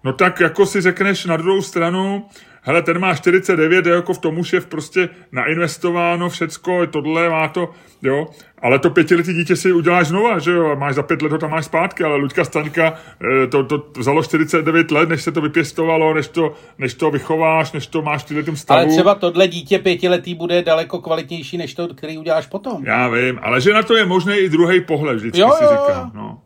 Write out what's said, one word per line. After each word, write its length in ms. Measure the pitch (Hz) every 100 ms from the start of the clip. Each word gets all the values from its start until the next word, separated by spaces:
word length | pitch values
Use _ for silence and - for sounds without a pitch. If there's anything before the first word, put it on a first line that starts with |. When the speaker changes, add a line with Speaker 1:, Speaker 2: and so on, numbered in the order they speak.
Speaker 1:
No 80 | 131
tak 280 | 131 180 180
jako 260 | 165 170 196
si 140 | 208
řekneš 440 | 180 180 196 190
na 120 | 180 160
druhou 260 | 170 196
stranu, 640 | 190 175 165 185 196 202 - - - -
hele, 200 | - 165
ten 160 | 170 170
má 160 | 185
čtyřicet 420 | 160 185 185 190 175
devět, 300 | 156 185 175
je 60 |
jako 220 | 175 175
v 40 | 175
tom 200 | 160 160
už 140 | 170
je 80 | 185
prostě 480 | 175 156 147 190 180 - -
nainvestováno 960 | 131 123 165 170 - 175 175 170 170 175
všecko, 520 | 175 160 - 180 180
je 60 | 170
tohle, 440 | 151 147 160 170
má 180 | 160 156
to, 220 | 180 170 - - _
jo, 240 | 131 139 165 - - _
ale 200 | 120 135
to 120 | 175
pětiletý 440 | 147 160 170 170
dítě 220 | 170 170 175
si 160 | 185
uděláš 340 | 175 165 180 156
znova, 320 | 185 233 185
že 120 | 156
jo, 200 | 175 160
a 40 |
máš 200 | 143 143
za 80 | 135
pět 200 | 143 165
let 100 | 151
ho 60 | 156
tam 120 | 156
máš 140 | 160
zpátky, 400 | 156 165 185 -
ale 120 | 160 147
Luďka 280 | 139 -
Staňka, 500 | 151 151 151 160 160 160 - - - 135
eh, 20 | 127
to, 180 | 139
to 220 | 131 147 - -
vzalo 260 | 120 147
čtyřicet 420 | 156 160 156 165
devět 260 | 156 160 160
let, 180 | 151 165
než 140 | 156
se 100 | -
to 80 | 156
vypěstovalo, 760 | 151 165 147 - 165 160 156
než 140 | 156 143
to, 240 | 170 156 - - -
než 160 | 131
to 160 | - 165
vychováš, 600 | - - 160 160 160 151
než 140 | 151 -
to 160 | 160
máš 220 | 151 147
v 40 | -
tyhle 140 | 147
tom 140 | 147 147
stavu. 240 | - 147
Speaker 2:
Ale 80 | 165
třeba 260 | 160 180
tohle 340 | 202 175 175 185
dítě 300 | 170 139 190
pětiletý 560 | 190 175 180 175 175
bude 280 | 170 170 175
daleko 360 | 170 160 165 175
kvalitnější, 600 | 165 160 - 170 143 175
než 160 | 151
to, 140 | - 170
který 300 | 135 156 156
uděláš 280 | 160 160 147
potom. 380 | 196 262 196
Speaker 1:
Já 240 | 135 113 127
vím, 300 | 117 127 127
ale 180 | 110 123
že 120 | 151
na 100 | 214
to 140 | 220 226
je 100 | 196
možný 280 | 185 180 202
i 120 | 190
druhý 320 | 156 170 185
pohled, 360 | 180 147 147 117
vždycky 240 | 110 165
Speaker 2:
Jo, 100 | 220 311
Speaker 1:
si 60 |
Speaker 2:
jo, 60 | 302
jo. 120 | 285 285
Speaker 1:
říkám, 220 | 277 254
no. 240 | 214 151 -